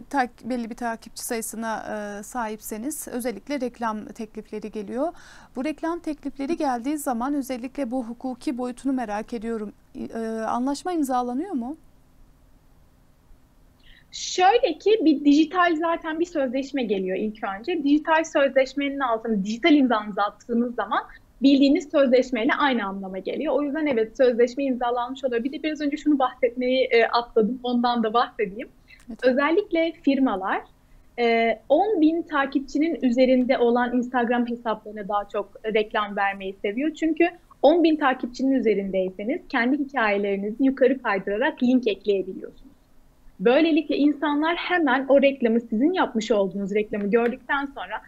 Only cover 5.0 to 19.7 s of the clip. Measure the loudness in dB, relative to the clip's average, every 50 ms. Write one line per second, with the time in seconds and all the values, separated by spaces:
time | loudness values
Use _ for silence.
5 | -4 -4 -6 -10 -20 -20 -20 -20 -20 -16 -10 -6 -6 -6 -6 -4 -4 -6 -6 -4
6 | -6 -8 -10 -8 -8 -12 -8 -8 -6 -4 -4 -2 -2 -2 -2 -2 -4 -4 -4 -4
7 | -4 -4 -4 -2 -2 -2 -2 -4 -4 -4 -8 -8 -8 -10 -8 -6 -6 -4 -4 -6
8 | -6 -6 -10 -10 -8 -8 -8 -6 -6 -6 -4 -4 -4 -6 -8 -6 -4 -2 -2 -2
9 | -2 -4 -4 -6 -6 -6 -8 -8 -6 -6 -6 -6 -6 -10 -12 _ _ _ -14 -12
10 | -12 -8 -8 -6 -6 -6 -6 -4 -4 -2 -2 -2 -2 -2 -4 -4 -4 -4 -2 -2
11 | 0 0 0 0 -2 -2 -2 -4 -4 -4 -4 -6 -6 -6 -10 -12 -16 -20 _ -20
12 | _ _ _ -20 -20 _ _ _ _ _ _ _ _ _ _ _ _ _ _ _
13 | _ _ _ _ _ _ -20 _ _ _ _ _ _ _ _ _ _ -20 -20 -20
14 | _ _ -14 -12 -10 -6 -2 2 4 4 4 4 2 0 -2 0 2 2 2 4
15 | 4 4 2 4 4 4 6 6 4 2 2 2 2 2 2 0 0 -2 -2 -2
16 | -4 -6 -4 -4 -4 -2 -2 -2 -2 -2 -2 -4 -4 -4 -4 -4 -2 -2 -2 -2
17 | -2 -2 -4 -2 -4 -4 -6 -6 -8 -8 -8 -8 -6 -4 -4 -2 2 2 2 2
18 | 4 2 2 2 2 0 0 2 2 4 4 2 2 2 0 -4 -4 -4 -2 -2
19 | -2 -2 -2 -2 -2 -2 -2 -2 -2 -2 -4 0 4 6